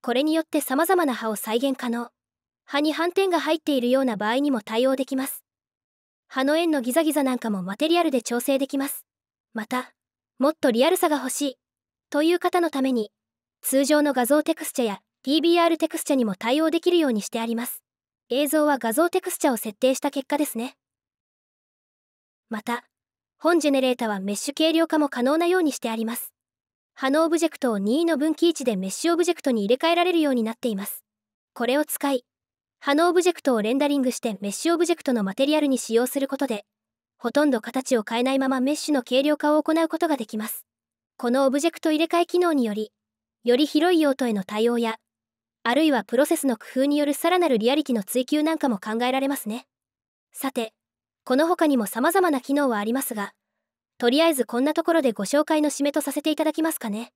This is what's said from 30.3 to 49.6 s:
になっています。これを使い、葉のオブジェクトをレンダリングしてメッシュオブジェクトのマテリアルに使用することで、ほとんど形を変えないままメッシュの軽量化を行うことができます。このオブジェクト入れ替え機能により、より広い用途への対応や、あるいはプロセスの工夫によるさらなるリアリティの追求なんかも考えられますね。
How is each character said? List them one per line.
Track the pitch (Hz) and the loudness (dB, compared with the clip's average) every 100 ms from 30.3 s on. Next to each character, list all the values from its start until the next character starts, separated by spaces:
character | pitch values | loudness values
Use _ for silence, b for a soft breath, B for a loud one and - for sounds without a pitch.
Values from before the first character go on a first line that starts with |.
| 254 | 0
に | |
な | 220 | -2
っ | 226 | -4
て | 247 | -4
い | 202 | -4
ま | 202 | -6
す。 | - _ _ _ _ _ | -12 _ _ _ _ _
こ | - 240 | -6 -2
れ | 277 | 0
を | 294 | -2
使 | - 285 | -2 -2
い、 | 262 _ _ _ _ _ _ | -2 _ _ _ _ _ _
葉 | - | 0
の | 285 339 | 2 4
オ | |
ブ | 349 | 4
ジ | 359 | 2
ェ | |
ク | 339 | 0
ト | - 233 | 0 0
を | |
レ | 208 | 2
ン | 269 | 0
ダ | 285 | 2
リ | 285 | 2
ン | |
グ | 254 | 0
し | 240 | -2
て | 240 196 | -6 -6
メ | 202 | -8
ッ | |
シ | - 320 | -4 -2
ュ | 339 | 0
オ | |
ブ | 339 | 0
ジ | |
ェ | 339 | 0
ク | |
ト | - | 0
の | 240 | 0
マ | 190 | -2
テ | 190 277 | 0 0
リ | 302 | 2
ア | |
ル | 294 | 2
に | 254 | 0
使 | - 226 | 0 0
用 | 247 | 0
す | 285 | -2
る | 269 | -4
こ | 269 | -4
と | 269 | -4
で、 | 214 - _ _ _ _ _ | -6 -10 _ _ _ _ _
ほ | 233 | -2
と | 285 302 | 2 2
ん | |
ど | 247 | 0
形 | 226 262 254 247 | -2 -6 0 -2
を | 202 | 0
変 | 226 | -2
え | |
な | 254 | 0
い | 269 | 0
ま | 269 | 0
ま | 262 | 0
メ | 262 | -2
ッ | 294 | -2
シ | - | 0
ュ | |
の | 285 | -2
軽 | 240 254 | 2 0
量 | 285 294 | 2 2
化 | 294 302 | 2 2
を | |
行 | 294 320 | 2 0
う | 320 | 0
こ | 320 | 0
と | 339 | -2
が | 294 | -2
で | 220 | -4
き | 214 | -8
ま | 220 | -8
す。 | - - _ _ _ _ _ | -12 -16 _ _ _ _ _
こ | 240 | -2
の | 254 269 | 2 2
オ | |
ブ | 277 | 2
ジ | 330 | -2
ェ | |
ク | - | -2
ト | 320 | -2
入 | 311 | 0
れ | 320 | 0
替 | 339 | 0
え | 349 | 0
機 | 359 | 2
能 | 349 | 2
に | 302 | 2
よ | 226 208 | 0 -4
り、 | 214 _ _ _ _ _ | -8 _ _ _ _ _
よ | 233 247 | 0 2
り | 294 | 2
広 | 311 339 349 | 2 4 4
い | |
用 | 294 | 2
途 | 269 247 | 2 -2
へ | |
の | 208 | -2
対 | 185 208 226 | -4 -2 0
応 | 240 | 0
や、 | 226 226 _ _ _ _ _ _ | -2 -6 _ _ _ _ _ _
あ | 226 | 0
る | 247 320 | 2 2
い | |
は | 262 | 2
プ | 202 240 | 0 0
ロ | 302 | 2
セ | 330 | 2
ス | 269 | 0
の | 226 | -4
工 | - 254 | -4 -2
夫 | 277 | 0
に | 294 | 2
よ | 294 | 0
る | 285 | 0
さ | 330 | 0
ら | 359 | 2
な | 339 | 2
る | 233 | 2
リ | 226 | 2
ア | 285 | 0
リ | |
テ | 285 | 0
ィ | 233 | -4
の | |
追 | 196 247 254 | -2 -4 0
求 | 302 | 0
な | 311 | 0
ん | 320 | 0
か | 277 | -2
も | 208 | -2
考 | 214 220 | -4 -2
え | 247 | -2
ら | 262 | 0
れ | 269 | -2
ま | 277 | -4
す | 214 | -8
ね。 | 233 | -12